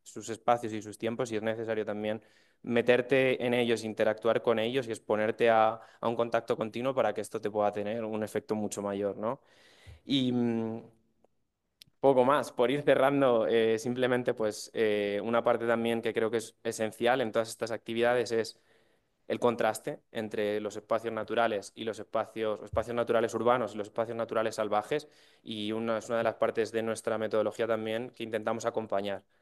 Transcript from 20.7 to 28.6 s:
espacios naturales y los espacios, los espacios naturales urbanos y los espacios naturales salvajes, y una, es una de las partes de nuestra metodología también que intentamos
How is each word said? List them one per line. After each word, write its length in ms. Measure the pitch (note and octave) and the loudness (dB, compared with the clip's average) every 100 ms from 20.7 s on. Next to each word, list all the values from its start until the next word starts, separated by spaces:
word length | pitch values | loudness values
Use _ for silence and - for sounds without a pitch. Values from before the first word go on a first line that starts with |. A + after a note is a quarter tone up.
| G#2+ | -8
espacios 380 | - A2+ A2+ | -4 -2 -2
naturales 580 | A2 G#2 A2+ A2+ G#2 - A#2+ | -6 -2 0 2 0 -6 -10
y 80 | |
los 140 | A2+ G#2 | -8 -8
espacios, 600 | - A2+ G#2 A2 A2 G#2 | -4 -4 -4 -4 -4 -4
los 60 | G#2 | -4
espacios 300 | A2+ A2+ A#2 | -4 -2 -2
naturales 380 | A#2 A2+ A2+ | 2 2 2
urbanos 400 | A2+ A#2 B2 G#2 | 2 2 2 0
y 40 | G#2+ | -6
los 100 | G#2 | -6
espacios 280 | - A2+ A2+ | -4 -4 -4
naturales 380 | G#2+ A2+ A2 G#2+ | -2 -2 -2 -2
salvajes, 520 | G#2 G#2 - D3+ - _ _ _ | 0 0 0 -4 -6 _ _ _
y 300 | - A2 G#2 | -10 -6 -4
una, 260 | A2 A#2 A2 | -2 -2 -4
es 120 | - | -2
una 100 | A#2 | 0
de 40 | |
las 120 | A2+ - | 0 2
partes 360 | A2+ A2+ G#2+ | 0 0 -2
de 120 | A2+ | -2
nuestra 340 | A2+ G#2+ A2+ A2 | -2 -4 -4 -2
metodología 500 | A2 A2 G#2 - A2+ | 0 0 0 0 -2
también 440 | A2 A2 A2+ B2 | 0 -2 -4 -6
que 120 | - | -10
intentamos 420 | A2+ A2 A2 A2+ | -6 -4 -2 -2